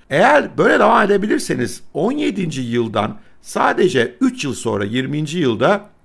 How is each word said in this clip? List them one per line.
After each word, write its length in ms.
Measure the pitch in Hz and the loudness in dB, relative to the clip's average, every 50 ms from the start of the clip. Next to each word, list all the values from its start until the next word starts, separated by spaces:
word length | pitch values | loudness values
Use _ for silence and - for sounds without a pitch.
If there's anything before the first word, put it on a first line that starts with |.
| - - | -10 -2
Eğer 480 | 135 156 208 262 302 285 233 - - | 0 2 4 4 4 2 2 0 0
böyle 220 | - 180 247 311 269 | 0 2 2 4 4
devam 260 | 208 214 226 226 208 | 4 4 4 4 2
edebilirseniz 760 | 190 208 190 202 208 - 294 - - - - 120 101 - - - - - | 2 2 0 2 0 -2 -2 -2 -4 -4 -2 -4 -6 -6 -10 -14 -10 -4
on 180 | 143 165 233 | -2 -2 -2
yedinci 500 | 285 294 294 294 190 196 180 156 156 131 | -2 -2 -2 -2 -2 -2 -4 -4 -4 -6
yıldan 560 | 127 117 117 120 117 110 101 107 104 - 107 - - - - - | -6 -2 0 0 0 0 0 -2 -2 -2 -6 -10 -18 -20 -20 -20
sadece 720 | - - - - - - - - 202 180 - 127 113 - - - | -16 -8 -2 0 0 2 2 2 2 2 2 2 0 0 0 -2
üç 220 | 269 254 - - - | -2 -2 -2 -2 -6
yıl 100 | 139 110 | -6 -6
sonra 320 | - - 117 107 101 104 | -4 -4 -2 -2 -2 -2
yirminci 520 | 101 113 127 131 135 143 151 156 143 160 | -2 -2 -4 -4 -4 -4 -6 -6 -4 -2
yılda 520 | 185 151 123 110 113 127 165 208 202 202 - _ _ | 0 0 0 2 2 2 2 2 0 -2 -12 _ _